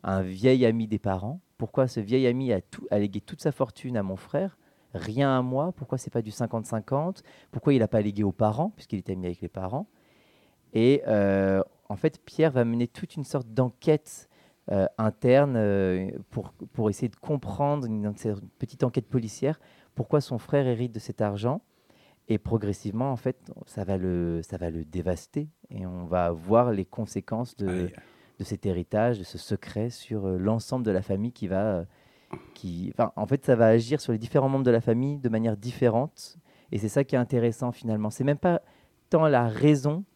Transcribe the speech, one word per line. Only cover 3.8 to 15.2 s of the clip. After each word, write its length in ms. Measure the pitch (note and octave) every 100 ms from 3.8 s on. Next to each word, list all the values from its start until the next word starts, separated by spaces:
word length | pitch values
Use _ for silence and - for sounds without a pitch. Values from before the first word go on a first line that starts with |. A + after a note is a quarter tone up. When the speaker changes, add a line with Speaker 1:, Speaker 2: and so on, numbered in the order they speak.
| C3 A#2+
Speaker 1:
à 80 |
mon 140 | G2 F#2+
frère, 400 | - D3 F#3+ _ _ _ _
rien 440 | - F2+ A2+ C#3 C3
à 20 |
moi, 300 | B2+ C3 E3
pourquoi 260 | - B2+ C3
c'est 140 | -
pas 100 | A#2
du 80 | G#2+
cinquante 340 | - A#2 A2+ G#2+
cinquante, 580 | A2 - C3+ E3 F#3+ - - _
pourquoi 240 | - -
il 80 | C3+
a 60 | A2
pas 140 | A2+
légué 220 | G#2 G2+
aux 100 | G#2
parents, 380 | - G#2+ G#2+ F#3
puisqu'il 280 | - - G2+
était 140 | -
ami 120 | F#2 F2+
avec 140 | F2
les 80 | E2+
parents. 400 | - F#2 B2+ G#3 _ _ _ _ _ _ _ _
Et, 280 | A2+ A#2+ C#3+ -
euh, 540 | G#2+ G2+ G2 G2 F#2+ - _ _
en 80 | G2
fait, 240 | D#3+ - -
Pierre 260 | - D#3
va 140 | C3 A#2
mener 220 | A#2 A#2
toute 260 | - F3 -
une 80 |
sorte 240 | C3+ C#3+ A#2
d'enquête, 760 | A2 B2+ - - D3+ - - - _ _ _ -
euh, 140 | G2 F#2+ -
interne, 560 | A2 -